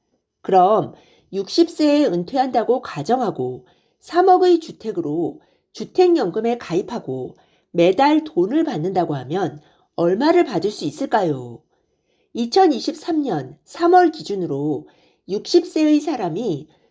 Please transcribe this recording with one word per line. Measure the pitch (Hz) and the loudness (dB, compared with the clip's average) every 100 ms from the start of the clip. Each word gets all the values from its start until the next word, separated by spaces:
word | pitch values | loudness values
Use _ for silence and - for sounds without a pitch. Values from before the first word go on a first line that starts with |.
| _ _ _ _ | _ _ _ _
그럼 | - 185 185 214 123 - _ _ _ | 2 4 6 4 -2 -10 _ _ _
육십 | 190 190 - 339 | -10 -2 0 0
세에 | - 302 294 | 2 2 4
은퇴한다고 | 269 175 175 262 262 240 214 247 | 2 0 -2 -2 -2 0 0 -2
가정하고 | - 151 143 254 214 135 127 123 - _ _ _ | -4 -8 -2 -2 -2 -4 -6 -8 -16 _ _ _
삼억의 | - 330 381 359 359 339 | -4 2 4 6 4 2
주택으로 | - - 220 180 147 160 156 - _ _ _ | 0 -12 -8 -6 -4 -4 -4 -8 _ _ _
주택연금에 | - 220 - 359 330 190 214 233 240 | -14 -4 2 4 4 0 -2 -2 -4
가입하고 | - 160 - 233 - 131 127 - _ _ _ | -4 -4 -4 -8 -8 -8 -10 -14 _ _ _
매달 | - 165 - 285 311 | 2 2 4 2 2
돈을 | 311 180 190 302 | 0 -2 0 0
받는다고 | 320 180 175 185 165 | -2 -4 -2 -2 -2
하면 | 139 123 185 175 143 - _ _ | -4 -6 -4 -4 -6 -18 _ _
얼마를 | - 170 190 302 339 | -2 0 2 2 2
받을 | - 180 196 | 2 -2 -4
수 | 208 | -4
있을까요? | 156 - 269 220 180 131 123 117 _ _ _ _ _ _ _ | -8 -6 -4 -2 -2 -4 -8 -16 _ _ _ _ _ _ _
이천이십삼 | - 233 381 370 240 - - - 311 | -6 0 2 4 2 -4 -6 -4 -4
년 | 269 160 127 - | -2 -4 -6 -14
삼월 | _ - 349 359 349 | _ -2 4 6 4
기준으로 | - - 403 170 139 151 131 - _ _ _ - | 0 -8 -6 -4 -4 -2 -4 -8 _ _ _ -8
육십 | 202 - 349 | -8 0 0
세의 | 339 320 302 294 | 2 0 2 2
사람이 | 320 262 175 170 240 147 - _ _ | 0 -4 -4 -4 -4 -6 -8 _ _